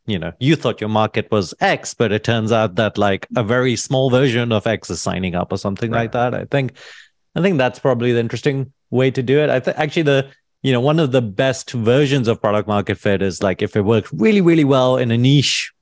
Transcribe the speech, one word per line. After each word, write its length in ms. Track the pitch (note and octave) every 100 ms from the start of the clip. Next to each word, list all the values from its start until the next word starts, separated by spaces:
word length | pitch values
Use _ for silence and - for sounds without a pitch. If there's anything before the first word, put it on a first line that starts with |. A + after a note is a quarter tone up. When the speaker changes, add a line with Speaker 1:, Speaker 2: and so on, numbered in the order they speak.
| -
Speaker 1:
you 140 | G2
know, 140 | E2 -
you 160 | C3 D#3+
thought 260 | B2+ G#2+
your 80 | G#2+
market 420 | G#2+ G#2+ A2+ G#2
was 220 | G#2+ F2+ -
X, 320 | F#3+ D#3 -
but 180 | - A#2
it 120 | G#2+
turns 280 | - A#2 A2
out 240 | A2+ A2 F#2
that, 220 | G#2+ -
like, 300 | G#2 G2 - -
a 80 |
very 320 | G#2 B2 B2+ A2+
small 340 | - C3+ C3+
version 420 | B2 C3+ A#2 A#2+
of 160 | G#2+ A#2
X 220 | G#2 -
is 120 | F2
signing 340 | - F2+ F#2 F2
up 160 | F2+
or 60 | F#2+
something 320 | G#2 F#2+ A#2
Speaker 2:
Right. 120 | A#2
Speaker 1:
like 100 | A2+
that. 220 | A#2+ B2
I 120 | A#2 -
think, 280 | C#3 C3 - - - - _ _ -
I 60 |
think 160 | F3+ D#3+
that's 220 | B2+ -
probably 320 | C#3 A#2+ A#2+
the 80 | A#2+
interesting 540 | A#2 A#2 D3+ C#3 C3+ _ _
way 200 | A#2+ C3
to 120 | B2+
do 160 | A#2+ C#3+
it. 100 | D3
I 100 | B2+
th-, 160 | A#2+ -
actually, 260 | D#3 E3+
the, 260 | D3 C3+ C3+ - _ _
you 120 | C3+
know, 80 | B2
one 180 | C3 D#3
of 120 | D3
the 100 | B2+
best 500 | A2+ F#2+ C3+ B2+ -
versions 560 | B2 A2 B2+ D3 C#3 A2+
of 140 | G#2+
product 260 | G#2+ G#2 G2+
market 300 | G#2 G2 -
fit 240 | G#2+ G2
is, 220 | F#2+ E2
like, 180 | G2+ F2+
if 140 | G#2+ A2
it 60 |
works 300 | G2+ A2+ -
really, 280 | D#3 A3 G#3
really 240 | E3+ E3 C#3
well 320 | C3+ B2+ C3
in 140 | B2
a 60 | A#2
niche, 540 | B2+ C#3+ - - - _